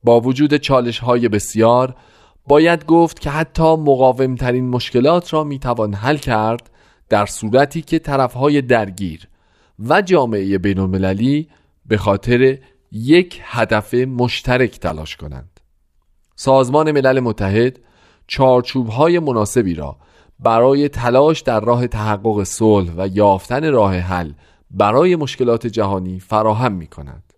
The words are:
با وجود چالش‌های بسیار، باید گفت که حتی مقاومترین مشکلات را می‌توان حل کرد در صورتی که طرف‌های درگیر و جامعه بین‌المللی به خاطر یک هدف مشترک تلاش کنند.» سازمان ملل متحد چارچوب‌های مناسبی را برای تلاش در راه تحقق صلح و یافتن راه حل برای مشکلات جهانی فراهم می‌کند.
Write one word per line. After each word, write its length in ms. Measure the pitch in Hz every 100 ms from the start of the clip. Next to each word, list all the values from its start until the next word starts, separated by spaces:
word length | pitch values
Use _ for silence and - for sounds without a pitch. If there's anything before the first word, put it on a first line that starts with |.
با 180 | 120 117
وجود 360 | 123 131 147 147
چالش‌های 720 | 143 131 120 113 123 120 117
بسیار، 640 | 104 - 110 113 120 131 - _ _ _ _ -
باید 400 | 147 165 165 151
گفت 340 | 165 165 -
که 100 | 147
حتی 460 | 151 160 - 160 160
مقاومترین 920 | 151 131 131 123 131 127 127 123 127
مشکلات 680 | 123 - 123 135 175 170
را 100 | 156
می‌توان 500 | 151 139 127 113 107
حل 220 | 101 120 147
کرد 540 | 139 110 107 120 _ _ _ _ _
در 180 | 104 104
صورتی 560 | - 107 123 143 165
که 160 | - 160
طرف‌های 640 | 156 139 127 123 143 147
درگیر 680 | 127 120 101 92 95 80 - _ _ _ _ - 110
و 140 | 175
جامعه 560 | 185 175 123 104 98 98
بین‌المللی 920 | 101 95 95 95 95 98 123 147 156 _ _ _ -
به 100 | 107
خاطر 600 | 101 98 117 123 131 135 _ _ _
یک 480 | 107 120 170 180 -
هدف 500 | - 120 110 107 -
مشترک 880 | 123 127 123 123 - - 127 127 -
تلاش 360 | 87 78 78 -
کنند.» 440 | 73 67 82 _ _ _ _ _ _ _ _ -
سازمان 540 | 135 135 123 147 156
ملل 280 | 147 131 131
متحد 580 | 123 107 98 104 123 - _ _ _ _ _
چارچوب‌های 920 | - 131 127 123 135 113 113 160 175
مناسبی 560 | 151 113 104 127 98
را 220 | 80 71 - _ _ _ _
برای 480 | 120 113 127 139 143
تلاش 520 | 127 120 123 151 160
در 200 | - 110
راه 260 | 107 120 120
تحقق 560 | 110 107 104 110 104
صلح 500 | 95 - 110 104 87 85
و 120 | 98
یافتن 640 | 95 104 95 - 127 156
راه 240 | 131 98 90
حل 360 | 87 90 80 73 _ _ _
برای 460 | 95 104 120 180 175
مشکلات 500 | 143 - 120 113 120
جهانی 540 | 110 101 98 92 92
فراهم 520 | - 107 110 107 123
می‌کند. 600 | 95 78 - 69 60 _